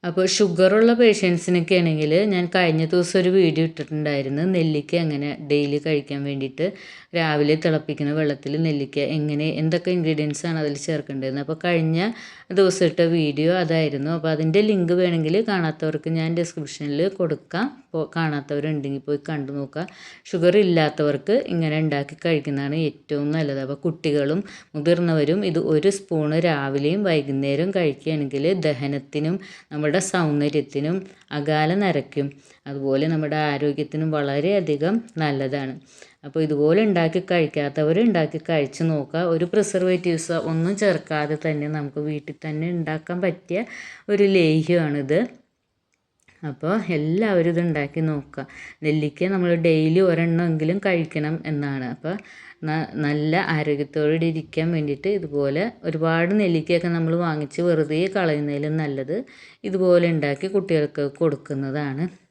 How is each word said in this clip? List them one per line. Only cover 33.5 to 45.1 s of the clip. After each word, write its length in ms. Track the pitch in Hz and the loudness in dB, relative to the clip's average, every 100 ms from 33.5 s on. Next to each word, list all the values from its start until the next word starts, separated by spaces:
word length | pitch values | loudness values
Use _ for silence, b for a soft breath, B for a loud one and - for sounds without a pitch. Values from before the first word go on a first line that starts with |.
ആരോഗ്യത്തിനും 560 | 143 147 143 151 151 160 156 | 0 -2 -2 -4 -2 -2 0
വളരെയധികം 800 | 143 139 160 202 165 147 160 226 226 - | 0 0 2 0 0 0 0 -2 -4 -4
നല്ലതാണ്. 520 | 151 139 135 143 135 131 B B B B 147 | -2 0 -2 -4 -6 -10 B B B B -8
അപ്പോൾ 140 | 160 156 | -2 0
ഇതുപോലെ 340 | 147 151 175 220 | 2 4 4 4
ഉണ്ടാക്കി 320 | 175 165 180 185 | 2 2 0 0
കഴിക്കാത്തവർ 640 | 175 151 151 143 147 151 165 233 | 0 2 0 -4 0 0 2 2
ഉണ്ടാക്കി 340 | 180 156 156 - | 2 0 -4 -2
കഴിച്ച് 320 | 165 139 - 165 | 0 0 -2 0
നോക്കുക. 280 | 156 135 165 175 | 0 -2 -2 0
ഒരു 100 | 165 175 | 0 2
പ്രിസർവേറ്റീവ്സ് 840 | 208 208 190 185 180 180 165 165 165 160 | 0 0 0 2 0 0 -2 -2 -4 -2
ഒന്നും 220 | 160 165 202 | 0 0 0
ചേർക്കാതെ 560 | 208 165 - 151 147 156 160 | 0 0 -2 -4 -2 -2 -2
തന്നെ 220 | 151 147 151 | -2 -4 -4
നമുക്ക് 240 | 143 139 147 | -6 -6 -6
വീട്ടിൽ 300 | 151 147 147 160 | -6 -8 -12 -8
തന്നെ 200 | 151 160 175 | -6 -4 -4
ഉണ്ടാക്കാൻ 420 | 156 156 156 180 185 | -4 -6 -6 -4 -2
പറ്റിയ 340 | 170 _ 175 240 B B B - | -4 _ -6 -6 B B B -4
ഒരു 120 | 208 202 190 | 2 4 6
ലേഹ്യമാണിത്. 840 | 165 156 156 175 156 143 135 | 6 4 4 2 2 -2 0